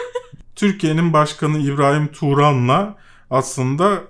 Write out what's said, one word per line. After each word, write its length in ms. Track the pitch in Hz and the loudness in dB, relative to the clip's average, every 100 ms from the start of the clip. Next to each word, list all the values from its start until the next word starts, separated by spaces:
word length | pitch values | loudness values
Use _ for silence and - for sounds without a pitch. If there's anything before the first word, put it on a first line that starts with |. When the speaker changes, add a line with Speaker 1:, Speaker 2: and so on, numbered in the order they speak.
| - 494 | 2 -12
Speaker 1:
<laughs> 380 | - - - - | -14 -20 -16 -2
Speaker 2:
Türkiye'nin 580 | 208 196 160 156 170 | -2 0 0 0 2
başkanı 440 | 156 147 - 156 151 | 2 0 -2 -2 -2
İbrahim 500 | 143 143 139 147 151 | -2 0 2 2 -2
Turan'la 880 | - 147 139 147 131 123 160 208 - - - - | -2 0 2 2 2 2 0 -2 -8 -20 -20 -4
aslında, 720 | 131 - 135 127 143 196 185 | -2 -2 -4 -4 0 0 -2